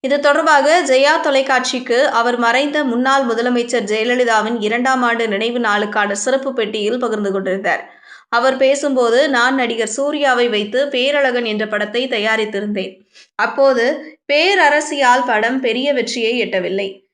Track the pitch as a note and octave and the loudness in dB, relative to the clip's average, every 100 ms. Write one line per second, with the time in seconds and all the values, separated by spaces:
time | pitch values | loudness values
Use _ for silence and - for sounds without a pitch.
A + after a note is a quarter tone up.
0 | C4 C#4 C#4+ D4+ D#4+ C#4+ C#4 E4+ C#4 C4 | 0 2 4 4 4 4 4 2 4 2
1 | C#4 D#4+ D#4+ C4+ C4+ B3+ B3+ B3+ B3 A#3 | 4 2 2 0 2 0 0 -6 -2 0
2 | - A#3 A#3+ A#3+ A#3 B3 C#4+ D4+ C#4 A#3+ | 2 2 0 0 0 2 0 -2 -2 0
3 | C4 C#4 B3+ A3+ A#3+ B3 A#3+ B3 G#3 G#3+ | 2 2 0 0 0 0 0 -2 -2 -2
4 | A3+ B3 A#3+ A3 G#3+ A#3 G#3 A#3 B3+ C4 | 0 0 2 2 0 -2 -2 -2 0 0
5 | A#3+ A#3 A3+ G3+ A3+ A#3+ A3+ G#3 G#3 G#3+ | 0 0 -2 -2 -2 -2 0 0 -2 -2
6 | G3+ G3+ B3 C4 C4+ B3 G#3+ G#3+ G#3 B3 | -2 -2 -2 -2 -2 -4 -4 -4 -4 -2
7 | B3 A3 G3+ G3 F#3+ F#3+ F#3+ D3 - - | -4 -2 -2 -4 -4 -4 -2 -4 -6 -20
8 | - - _ A#3 B3+ C4 C4+ C#4 D4 B3+ | -20 -20 _ 0 0 2 2 2 0 2
9 | A#3 A#3+ D4+ C4 B3 C4+ A#3+ A3+ G#3+ A#3+ | 2 4 2 2 2 0 -2 -2 -4 -2
10 | C#4 D4+ C#4 B3 A#3+ G#3 G#3 A#3+ C#4+ C4 | -2 0 2 2 2 0 -2 -2 -2 0
11 | C4 C#4+ C4+ B3 A#3 G#3+ G#3+ G#3 G#3 A#3 | 0 2 0 0 -2 -4 -4 -4 -4 -4
12 | B3+ A#3 G#3+ A3 G#3+ G3+ G#3 G#3 F#3 - | -4 -2 -2 -2 -2 -4 -4 -4 -6 -12
13 | _ - _ - D#4+ - C4+ B3 A#3+ D#4+ | _ -20 _ -4 -4 2 2 4 0 -2
14 | E4 - - D4 F4 G4 D4+ D4 D4+ D4 | -8 -20 -2 0 2 4 4 2 -2 0
15 | B3+ B3+ C4 G#3+ A3+ C4 B3 A#3 C#4 C4 | 2 4 2 0 0 -2 -2 -2 0 -2
16 | A3 B3 A3+ A#3+ G3 F#3+ F3 F#3+ G3 F#3+ | -2 -2 -2 -2 -2 -4 -4 -4 -6 -10
17 | _ | _